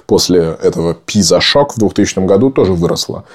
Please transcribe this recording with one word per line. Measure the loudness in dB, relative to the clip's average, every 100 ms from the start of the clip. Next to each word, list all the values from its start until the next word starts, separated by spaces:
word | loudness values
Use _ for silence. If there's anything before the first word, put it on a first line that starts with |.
| -2
после | 0 2 0 0 -2
этого | -2 -2 -4
пиза-шок | -6 -4 -2 2 2 2 0 0 0
в |
двухтысячном | -2 0 -2 -2 0
году | 2 2
тоже | 2 0
выросла, | 0 -2 -2 -6 -12 -16